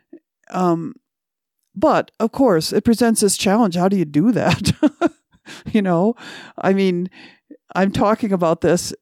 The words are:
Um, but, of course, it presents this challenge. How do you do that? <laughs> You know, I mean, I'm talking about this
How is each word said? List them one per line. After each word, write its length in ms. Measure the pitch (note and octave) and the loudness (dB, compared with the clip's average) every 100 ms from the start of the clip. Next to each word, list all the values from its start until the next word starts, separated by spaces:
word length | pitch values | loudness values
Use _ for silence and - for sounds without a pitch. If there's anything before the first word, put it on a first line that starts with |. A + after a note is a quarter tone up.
| _ - _ _ _ | _ -20 _ _ _
Um, 440 | F#3 F3+ E3 E3 - _ _ _ _ _ _ _ | -4 -2 -2 -4 -14 _ _ _ _ _ _ _
but, 360 | F#3+ D4 F3+ - _ | -2 0 2 -2 _
of 140 | A3 | -6
course, 400 | - C4+ E3 - | 0 2 2 0
it 120 | G#3 | -2
presents 360 | A#3+ A3+ A#3 A3 | 0 2 2 2
this 160 | G3+ - | 0 0
challenge. 380 | G3 G#3 A3 | 0 2 0
How 140 | E3+ F#3 | 0 0
do 80 | G3 | 0
you 80 | |
do 280 | D3+ D3 G#3+ | 0 0 0
that? 400 | F#3+ - E3 - - | 0 0 0 -2 0
<laughs> 300 | D#4 - F4 - _ _ - - - | 0 0 -4 -4 _ _ -20 -18 -4
You 160 | A3 | -2
know, 320 | F#3+ E3 G3+ - - - - - | 0 0 0 -2 -12 -20 -20 -6
I 140 | - | -2
mean, 380 | G3 F#3+ F3 F3+ - - _ _ - _ | 0 0 0 -4 -10 -20 _ _ -20 _
I'm 160 | - G3 | -2 -2
talking 420 | - G#3+ A3 G#3+ | 0 0 0 -2
about 280 | F#3+ E3+ E3+ | 0 0 0
this 340 | E3+ F3 - - | 0 0 -2 -12